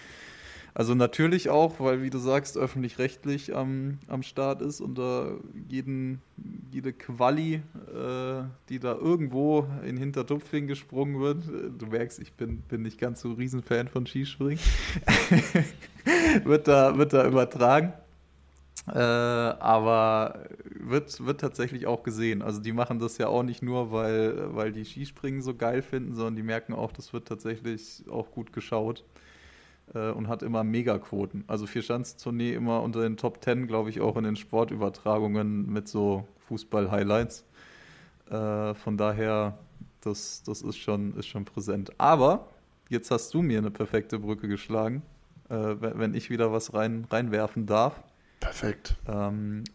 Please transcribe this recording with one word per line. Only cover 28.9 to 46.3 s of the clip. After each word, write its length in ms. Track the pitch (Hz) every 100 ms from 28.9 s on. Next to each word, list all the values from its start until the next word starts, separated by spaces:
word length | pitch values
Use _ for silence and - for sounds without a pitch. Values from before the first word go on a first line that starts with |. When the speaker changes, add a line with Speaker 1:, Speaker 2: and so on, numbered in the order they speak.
| 127 - - - - - - - _ -
Speaker 1:
äh, 160 | 110 110
und 180 | - 110
hat 140 | 117
immer 220 | 117 113
Megaquoten. 800 | 107 117 120 98 - 101 98 98 -
Also 220 | 107 104
Vierschanzentournee 880 | 117 - 120 123 - 123 117 120 117
immer 260 | 117 117
unter 200 | 117 113
den 160 | 113 107
Top 220 | 123 -
ten, 280 | - 127 120
glaub 200 | 110 110
ich, 140 | 110
auch 160 | 107 113
in 60 |
den 120 | 107 104
Sportübertragungen 1400 | - 113 110 104 101 - 107 107 107 104 104 104 101
mit 160 | 104 104
so 400 | 107 101 98 98 _ -
Fußball-Highlights. 1000 | 113 - 107 95 101 101 107 117 - - - - - - - - _ -
Äh, 420 | 107 107 107 107
von 240 | 104 117 104
daher, 640 | 104 107 110 107 104 101 - - - _
das, 400 | 107 101 - -
das 200 | - 107
ist 140 | 117 -
schon, 380 | - 104 101 101
ist 100 | -
schon 180 | 104 98
präsent. 460 | - 101 101 95 -
Aber 480 | 139 160 139 214 - - _ _ -
jetzt 220 | 117 -
hast 200 | 117 - 165
du 80 |
mir 160 | 165 107
eine 120 | 104
perfekte 460 | 104 107 110 - 110
Brücke 300 | 104 104 107
geschlagen, 560 | 101 - 110 110 135 - - _ - -
äh, 40 |
we-, 400 | 113 107 104 113 110
wenn 180 | 110 113
ich 160 | -